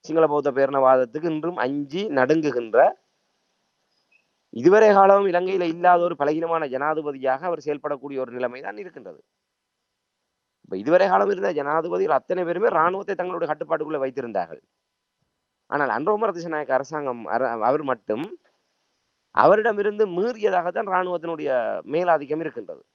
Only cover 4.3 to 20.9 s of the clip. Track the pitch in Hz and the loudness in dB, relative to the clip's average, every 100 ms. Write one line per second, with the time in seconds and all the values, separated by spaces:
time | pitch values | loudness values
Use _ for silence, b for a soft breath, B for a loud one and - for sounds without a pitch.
4.3 | _ _ 113 135 208 220 196 196 196 196 | _ _ 2 6 8 8 8 8 6 2
5.3 | 175 185 190 175 170 180 175 175 165 143 | 0 0 -2 -2 0 4 4 2 0 -2
6.3 | 156 165 165 151 131 143 156 147 135 131 | 0 -2 -2 -2 -4 -2 -2 -6 -4 -2
7.3 | 131 180 165 143 135 147 143 139 139 127 | -2 -4 -6 -6 -6 -6 -8 -8 -8 -8
8.3 | 123 123 123 165 208 185 160 95 78 _ | -6 -6 -6 -12 -12 -16 -16 -20 -20 _
9.3 | _ _ _ _ _ _ _ _ _ _ | _ _ _ _ _ _ _ _ _ _
10.3 | _ _ _ _ 95 110 190 196 190 202 | _ _ _ _ -8 2 2 4 2 2
11.3 | 190 196 151 143 156 165 180 190 139 _ | 0 -2 -2 -2 -2 -2 -2 0 0 _
12.3 | 185 170 175 226 180 165 185 202 185 180 | -4 -4 -2 0 2 0 0 -8 -6 -6
13.3 | 175 165 151 156 160 151 156 135 135 120 | -6 -4 -6 -4 -4 -2 -4 -4 -4 -6
14.3 | 101 85 78 _ _ _ _ _ _ _ | -6 -6 -10 _ _ _ _ _ _ _
15.3 | _ _ _ _ 143 139 110 160 208 220 | _ _ _ _ -2 0 0 0 0 -2
16.3 | 170 165 156 135 131 139 151 143 120 98 | -4 -6 -6 -2 -2 -2 -6 -6 -6 -4
17.3 | 117 127 117 110 147 139 120 - 107 180 | -2 -2 0 0 0 -2 -6 -4 -6 -6
18.3 | 349 _ _ _ _ _ _ _ _ _ | -12 _ _ _ _ _ _ _ _ _
19.3 | - 131 208 214 208 202 208 214 175 226 | 4 6 6 2 0 -2 0 -2 0 -4
20.3 | 226 202 185 170 180 214 | -2 -2 0 -2 -4 -2